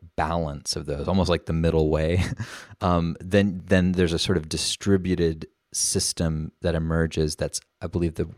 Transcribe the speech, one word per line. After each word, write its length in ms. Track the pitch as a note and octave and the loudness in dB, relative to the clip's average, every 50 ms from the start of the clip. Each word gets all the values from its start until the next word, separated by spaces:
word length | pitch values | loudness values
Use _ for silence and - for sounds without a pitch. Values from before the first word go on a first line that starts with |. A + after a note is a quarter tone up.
| - E2 - | -18 -12 -4
balance 600 | - D#2+ D#2 E2+ F2 E2 D2 C#2+ C#2 - - - | -4 -2 -2 0 -2 -2 -4 -6 -8 -6 -6 -6
of 100 | D2+ D2 | -6 -4
those, 200 | D2+ C#2+ C#2+ D#2+ F2 | -6 -6 -4 -2 0
almost 200 | F2+ F#2+ F2 D#2+ | 2 2 2 2
like 180 | E2+ D#2+ - | 2 0 0
the 60 | - | -2
middle 380 | E2 E2 E2 E2 D#2+ D#2+ D#2 D2+ | 0 2 2 4 4 4 4 4
way, 340 | D#2 D2+ D#2 D#2+ F2 F#2 F2 - - - - - | 2 2 2 2 2 2 0 0 -4 -8 -10 -12
<laughs> 280 | - - - - - - | -12 -18 -18 -18 -10 -2
um, 360 | - F2+ F2 E2+ E2+ E2 D#2 - | 0 2 2 2 2 0 -4 -6
then, 400 | E2 F#2 G2 G2+ G2+ G2+ F2+ F2+ E2+ | -4 2 2 4 4 4 0 -4 -2
then 260 | F#2 G2+ F#2 F2+ F#2 | 2 4 4 4 4
there's 200 | F2+ F2+ F2+ E2 | 4 4 2 2
a 60 | E2+ - | 2 0
sort 200 | - - F#2+ E2+ | 0 0 0 0
of 100 | D2+ D#2+ | -2 -4
distributed 960 | - D#2+ - - - - - G2+ G2 F#2+ F2 F#2 F2+ E2+ E2+ E2 D#2+ D#2 D#2 - _ _ _ _ - | -6 -4 -4 -4 -4 -2 0 2 2 2 2 0 0 2 2 0 0 -4 -10 -18 _ _ _ _ -6
system 800 | - - - - G2 - - - - F2 D#2+ D#2+ D#2 D#2+ - _ _ | -4 -2 -2 -2 -2 -2 -2 -2 -2 -2 0 0 -2 -4 -8 _ _
that 120 | - F2 D#2+ | -2 -2 0
emerges 640 | E2 D#2+ D#2+ D#2+ E2 E2 D#2+ - E2 D#2 D#2 - | 0 0 0 2 2 0 0 0 0 0 0 -2
that's, 240 | - D#2+ D2+ - - _ _ _ - | -4 -6 -6 -6 -8 _ _ _ -12
I 60 | - F2 | -10 -6
believe 260 | - F2+ F2 E2 D#2 | -2 -2 -2 -2 -2
the 140 | - F2 E2 - | -4 -6 -6 -8